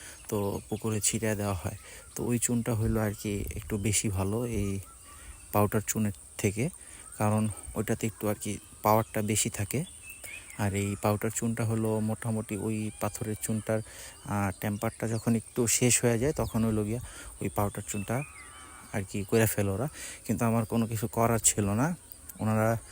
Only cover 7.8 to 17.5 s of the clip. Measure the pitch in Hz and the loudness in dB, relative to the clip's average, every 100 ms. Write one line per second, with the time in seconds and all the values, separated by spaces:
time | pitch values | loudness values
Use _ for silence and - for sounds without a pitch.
7.8 | 110 113 113 - 104 104 107 101 - - | 0 0 0 0 -2 0 -2 -6 -10 0
8.8 | 107 110 110 - 104 107 117 - 104 120 | 6 6 4 0 2 2 2 -2 -2 -2
9.8 | 180 - - - - - - - 104 98 | -4 -10 -20 -16 -16 -16 -14 -2 0 0
10.8 | 101 101 104 104 110 - 117 113 113 113 | -2 0 2 2 0 -2 -2 0 0 2
11.8 | 110 110 110 110 117 110 107 104 104 110 | 2 2 0 -2 -2 -2 -2 -4 -2 -2
12.8 | 107 - 107 - 110 107 - 110 - 110 | -4 -4 -4 -4 -4 -4 -2 -2 0 -2
13.8 | 107 - - - - 101 98 - 110 104 | -2 -12 -16 -14 -4 0 0 0 -2 -2
14.8 | 113 - 110 113 120 113 - - 117 - | -2 -2 -2 0 2 0 0 0 2 4
15.8 | 123 - 120 113 135 160 113 113 113 107 | 4 4 4 2 2 0 0 2 2 2
16.8 | 104 120 - - - - 101 | 0 -2 -6 -14 -16 -6 -4